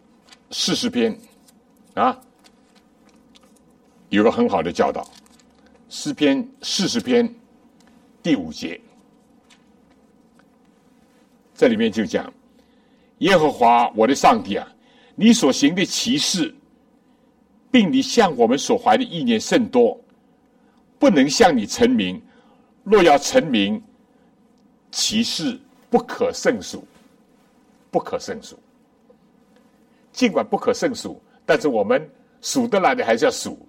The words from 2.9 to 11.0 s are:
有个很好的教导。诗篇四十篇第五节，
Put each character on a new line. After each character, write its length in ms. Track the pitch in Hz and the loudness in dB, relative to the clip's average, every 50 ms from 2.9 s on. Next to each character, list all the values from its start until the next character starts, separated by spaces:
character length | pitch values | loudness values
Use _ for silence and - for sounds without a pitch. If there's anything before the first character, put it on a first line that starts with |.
| _ _ _ _ _ _ _ _ _ _ _ _ _ _ _ _ _ _ _ _ _ _ _ - | _ _ _ _ _ _ _ _ _ _ _ _ _ _ _ _ _ _ _ _ _ _ _ -2
有 120 | 196 202 | 0 2
个 80 | 208 233 | 2 2
很 180 | - 233 240 233 | 2 0 0 0
好 140 | - 170 | 0 -2
的 80 | 160 175 | -4 -2
教 200 | - - - - | -2 -2 -2 -2
导。 120 | - - - - - - - _ _ _ _ _ _ _ _ _ _ _ _ - | -2 -6 -10 -14 -18 -20 -20 _ _ _ _ _ _ _ _ _ _ _ _ -20
诗 260 | - - - - - | -16 -10 -8 -8 -4
篇 340 | - 147 - 277 269 233 - - _ | 0 0 2 2 0 -4 -8 -12 _
四 240 | - - - - 190 | -10 -8 -4 -4 -4
十 140 | - - 233 | -2 -4 -4
篇 280 | - 247 247 240 240 226 - - _ _ _ _ _ _ _ _ _ _ _ _ _ _ _ _ | -2 0 0 0 0 0 -4 -12 _ _ _ _ _ _ _ _ _ _ _ _ _ _ _ _
第 140 | - 170 143 | -4 -2 -2
五 160 | 104 85 80 | -2 -4 -8
节， 280 | - - - 80 - - _ _ _ _ _ _ _ _ _ _ _ _ _ _ _ _ _ _ _ _ _ _ _ _ _ _ _ _ _ _ _ _ _ _ _ _ _ _ _ _ _ _ _ _ | -12 -12 -12 -12 -12 -14 _ _ _ _ _ _ _ _ _ _ _ _ _ _ _ _ _ _ _ _ _ _ _ _ _ _ _ _ _ _ _ _ _ _ _ _ _ _ _ _ _ _ _ _